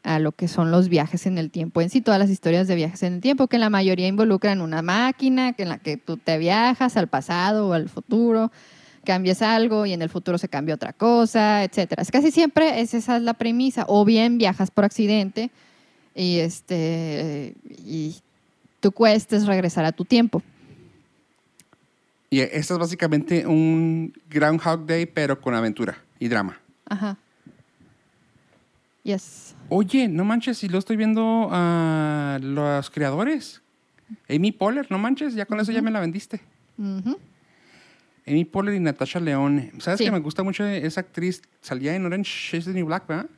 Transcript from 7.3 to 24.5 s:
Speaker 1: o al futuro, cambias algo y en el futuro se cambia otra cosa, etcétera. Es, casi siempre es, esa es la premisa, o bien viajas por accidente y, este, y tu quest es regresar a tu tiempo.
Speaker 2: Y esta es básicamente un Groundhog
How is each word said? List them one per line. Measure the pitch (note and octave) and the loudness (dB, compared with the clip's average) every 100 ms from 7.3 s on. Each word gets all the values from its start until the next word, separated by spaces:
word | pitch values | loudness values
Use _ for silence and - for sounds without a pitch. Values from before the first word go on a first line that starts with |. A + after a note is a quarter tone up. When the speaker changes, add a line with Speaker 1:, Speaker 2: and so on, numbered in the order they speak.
| F3 F#3 G#3+ G3+ | -2 0 2 2
Speaker 1:
o | |
al | E3+ D#3 | 0 -2
futuro, | - - A3 A#3 A3 A3 - - - - _ - | -8 -2 2 4 2 0 -4 -20 -20 -20 _ -2
cambias | F#3 F#3 F#3 | 0 2 2
algo | A3 A3+ A3+ G#3+ G#3 | 2 2 2 0 0
y | |
en | F3 | -2
el | D#3+ | -4
futuro | F3+ F3 E3+ | -4 -2 -2
se | - | -2
cambia | C#3+ D3+ D3+ | -6 -4 -4
otra | - | -6
cosa, | - A3+ A#3+ A3+ A#3 G#3+ G#3 | 0 4 4 4 4 2 2
etcétera. | F#3+ - F3+ - | 0 -2 -2 -2
Es, | F#3 | 0
casi | B3+ D4+ | 2 4
siempre | D#4 E4 D#4 D#4+ - | 4 4 4 2 2
es, | A#3 A#3 | -2 -2
esa | A3+ A#3+ | 0 0
es | |
la | A#3 A#3 | 0 -2
premisa, | A#3 A#3 C4 B3 - | -2 0 0 0 2
o | G#3 | 4
bien | G#3 A3+ A#3 A#3+ | 6 6 4 4
viajas | G#3+ G3 F#3+ | 2 2 0
por | - | 2
accidente | G3+ - G#3 G#3+ F#3+ G3+ A#3+ - _ _ _ _ _ - | 2 2 2 2 0 -4 -8 -8 _ _ _ _ _ -4
y, | F3+ F3 | 0 0
este, | E3 E3+ - F3+ D#3+ E3 D#3+ D3 D#3+ D3 C#3 - - - F2 | 0 -4 -6 -2 -2 -2 -4 -4 -6 -6 -10 -14 -20 -18 -10
y | D#3+ D#3 F3 _ _ _ _ _ _ | -8 -6 -10 _ _ _ _ _ _
tu | G3+ | 2
quest | - A3+ G#3+ - | 4 4 4 2
es | G#3 G#3 | 0 2
regresar | F#3+ F#3 E3+ D#3+ | 2 0 0 -2
a | |
tu | D#3+ F3+ | -2 2
tiempo. | A#3+ A#3 - - _ - - - _ _ _ _ _ _ _ _ _ _ _ _ _ _ | 2 2 0 -6 _ -20 -20 -20 _ _ _ _ _ _ _ _ _ _ _ _ _ _
Speaker 2:
Y | C3+ | 0
esta | C3 D#3 D3+ | 0 -2 -4
es | F3+ | -2
básicamente | E3 F3 E3 D3+ D3+ F3 - | -2 -2 0 0 0 0 2
un | D#3 D#3+ D#3+ E3 E3 D#3+ - - | 4 4 4 2 0 -4 -10 -6
Groundhog | D3+ D3+ | 0 2